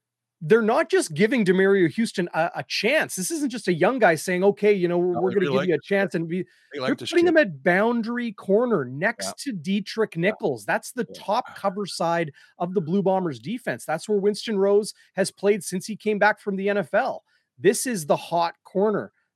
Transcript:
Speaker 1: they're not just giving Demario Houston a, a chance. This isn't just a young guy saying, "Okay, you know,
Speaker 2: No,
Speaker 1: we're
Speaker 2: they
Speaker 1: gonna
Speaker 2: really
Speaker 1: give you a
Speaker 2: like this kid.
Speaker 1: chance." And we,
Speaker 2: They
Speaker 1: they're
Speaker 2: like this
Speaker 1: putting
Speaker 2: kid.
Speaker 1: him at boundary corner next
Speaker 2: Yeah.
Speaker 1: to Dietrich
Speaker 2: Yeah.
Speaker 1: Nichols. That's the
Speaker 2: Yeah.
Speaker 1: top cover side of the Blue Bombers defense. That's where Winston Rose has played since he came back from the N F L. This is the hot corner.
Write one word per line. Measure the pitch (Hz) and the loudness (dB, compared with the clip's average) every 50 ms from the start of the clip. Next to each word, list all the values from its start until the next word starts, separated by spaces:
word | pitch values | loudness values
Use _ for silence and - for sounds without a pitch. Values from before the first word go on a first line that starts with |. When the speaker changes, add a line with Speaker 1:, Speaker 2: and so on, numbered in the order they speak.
| _ _ _ _ _ _ _ _ | _ _ _ _ _ _ _ _
Speaker 1:
they're | 165 151 220 233 | 2 4 4 4
not | 220 208 247 311 330 - | 4 2 2 2 2 2
just | 381 381 277 - 151 | 2 0 0 0 0
giving | 143 208 220 285 240 202 | 0 2 2 2 2 2
Demario | 185 180 190 190 196 196 196 175 151 | 4 4 4 4 4 6 4 4 2
Houston | - 220 226 196 - - 175 - - | 2 -2 -4 -2 -2 -4 -6 -2 -2
a, | 160 165 - - | -2 -2 -2 -4
a | 151 139 | -8 -10
chance. | - - - 196 233 294 311 180 - - | -8 -6 -2 0 0 2 0 0 -2 -4
This | 185 180 - | -6 -6 -6
isn't | 339 302 294 240 | -4 -4 -4 -4
just | 240 220 - 190 | -6 -4 -2 -2
a | |
young | 175 147 175 220 269 254 | 0 2 2 2 4 4
guy | 220 180 165 | 4 4 4
saying, | 147 - 190 180 180 | 2 0 -2 0 2
"Okay, | 190 202 196 - 202 214 | 2 2 2 4 4 4
you | 208 190 175 170 | 4 4 2 0
know, | 175 175 | 2 0
Speaker 2:
No, | 175 180 175 170 | 0 0 0 0
Speaker 1:
we're | 180 190 | -2 0
Speaker 2:
they | 185 | 0
Speaker 1:
gonna | 202 185 | 0 2
Speaker 2:
really | |
Speaker 1:
give | 143 | 2
you | 131 | 2
a | 135 | 2
Speaker 2:
like | 147 180 | 2 2
this | 160 147 - - | 0 0 0 0
kid. | 196 | 0
Speaker 1:
chance." | 196 196 - - | 0 0 0 -2
And | 165 165 160 | -4 -4 -4
we, | 175 185 | -4 -6
Speaker 2:
They | 175 - _ _ _ _ | -6 -8 _ _ _ _
Speaker 1:
they're | 143 143 | -10 -6
Speaker 2:
like | 127 226 285 - | -4 -2 -2 -4
this | 120 - | -4 -2
Speaker 1:
putting | 330 339 339 | 0 2 2
Speaker 2:
kid. | 359 | 4
Speaker 1:
him | 320 | 4
at | 320 302 196 147 135 | 4 2 2 -2 -2
boundary | 135 185 175 190 214 233 240 233 202 226 240 240 240 233 | 0 2 2 2 2 2 0 0 -2 -4 -6 -6 -6 -8
corner | 196 - - - 196 220 254 247 220 160 131 | -8 -10 -2 0 2 2 2 2 0 0 -2
next | 123 131 143 180 226 233 - - - - - - | -4 -6 -4 -4 -4 -4 -4 -8 -8 -8 -8 -8
Speaker 2:
Yeah. | 285 | -8
Speaker 1:
to | 220 170 | -8 -6
Dietrich | 139 185 196 214 190 - - 220 214 208 - | -4 -2 -2 -2 -4 -4 -4 -4 -4 -4 -2
Speaker 2:
Yeah. | 165 | -2
Speaker 1:
Nichols. | 170 202 214 - 226 170 127 110 101 | -2 -2 -2 -2 -4 -4 -4 -4 -4
That's | 160 185 226 - - | -4 -4 -4 -4 -8
the | - 254 214 - | -8 -8 -8 -8
Speaker 2:
Yeah. | 175 - | -10 -12
Speaker 1:
top | - 185 208 247 - - - | -6 -4 -2 -2 -4 -6 -12
cover | - - 196 185 208 202 | -6 -6 -4 -4 -4 -8
side | - - - 175 165 170 170 170 147 - _ - _ _ - | -8 -6 -4 -2 -2 0 -2 -2 -4 -8 _ -20 _ _ -8
of | 175 175 185 | -8 -4 -2
the | 202 | -4
Blue | 156 151 185 202 | -2 0 -2 0
Bombers | 175 190 190 190 180 160 131 110 | 2 2 0 0 0 -4 -6 -8
defense. | 113 160 233 240 - - 131 113 - | -8 -10 -10 -8 -6 -8 -8 -8 -6
That's | - 151 165 - - | -6 -6 -6 -2 -2
where | 208 202 | -2 0
Winston | 185 208 214 - - 233 214 190 | 0 0 -2 -2 -6 -4 0 0
Rose | 196 202 202 208 214 - - _ _ _ _ | 2 4 4 2 2 0 -8 _ _ _ _
has | 185 196 - | -4 -4 -4
played | - _ 190 202 220 196 | -4 _ 0 0 0 0
since | - - 185 185 - | -2 -6 -8 -8 -8
he | - 208 | -8 -12
came | - - 214 214 190 | -6 -4 -4 0 2
back | 208 214 208 - | 2 2 2 0
from | - 214 196 | -4 -6 -6
the | 190 196 202 | -2 -2 0
N | 202 208 | 0 0
F | 170 - | -2 0
L. | - 214 269 226 - - - _ _ _ _ _ _ | 0 0 0 0 -4 -8 -12 _ _ _ _ _ _
This | - 120 240 240 - - | 2 2 2 2 2 -2
is | 262 233 180 151 | -4 -4 -4 0
the | 143 175 | 0 -2
hot | 160 - - 165 170 170 170 - _ _ | -2 0 -4 -2 -2 -2 -2 -4 _ _
corner. | - - 190 202 220 202 156 101 95 - _ _ _ _ | -6 -2 0 0 0 0 -2 -4 -8 -14 _ _ _ _